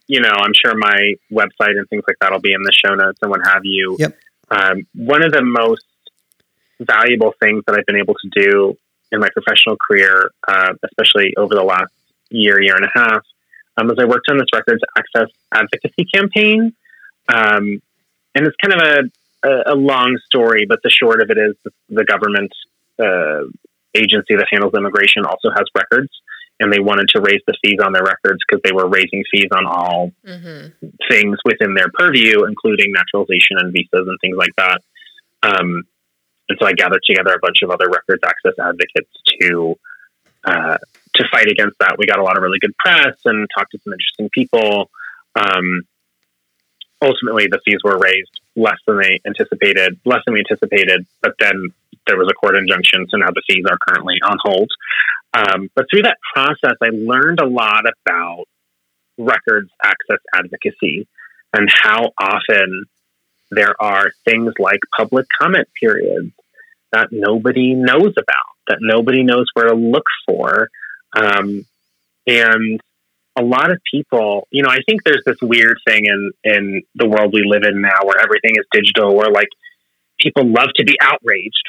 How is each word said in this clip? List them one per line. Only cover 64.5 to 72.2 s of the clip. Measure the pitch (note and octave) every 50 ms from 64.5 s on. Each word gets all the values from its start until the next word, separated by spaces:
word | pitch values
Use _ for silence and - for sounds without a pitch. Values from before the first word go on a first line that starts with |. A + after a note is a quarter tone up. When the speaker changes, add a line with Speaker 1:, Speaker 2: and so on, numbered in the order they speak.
| - -
Speaker 1:
like | F#2+ F#2+ G2+ G2 - - -
public | - A2 - B2+ C3 F#3 - - -
comment | D3 F3+ C3+ D3+ - - - -
periods | - A2+ G2+ F2 E2+ - F#2 F2 F2 - - _ _ _ _ - - _ _ _ _ _
that | - A2+ A2+ -
nobody | A#2 G#2+ G2+ G2+ A2 A2+ G#2+ B2 A#2+ B2+ B2+ B2+ C3
knows | B2+ B2+ B2 C3 D#3 G3+ G#3 -
about, | - - - C#2 C2 - - - _ -
that | - B2+ -
nobody | A2 A2 A2 A#2 A#2 C3 C3 C3 B2+
knows | B2+ A#2+ B2 B2 - -
where | A#2+ A#2
to | A#2 A#2
look | A#2 A#2 A#2 B2+ D3 - - - - -
for. | - F#2 - - - - - A2 - - - - - - - _ _ -
Um, | A2 G#2+ G#2 G2+ G2+ G2 G2+ G2+ G2 A2 _ _ _ _ _ _ _ _ _ _ _